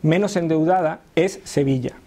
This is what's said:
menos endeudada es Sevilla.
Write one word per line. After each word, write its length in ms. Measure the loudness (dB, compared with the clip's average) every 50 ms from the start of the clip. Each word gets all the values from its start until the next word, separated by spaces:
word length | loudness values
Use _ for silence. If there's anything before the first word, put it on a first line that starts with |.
menos 340 | 2 2 2 2 0 0 -2
endeudada 640 | -2 0 0 0 2 2 2 2 2 0 -2 -4 -6 _ _ _
es 240 | 0 0 0 -2 -8 -16
Sevilla. 500 | -6 -2 -2 0 0 0 -2 -2 -6 -10 -12 -20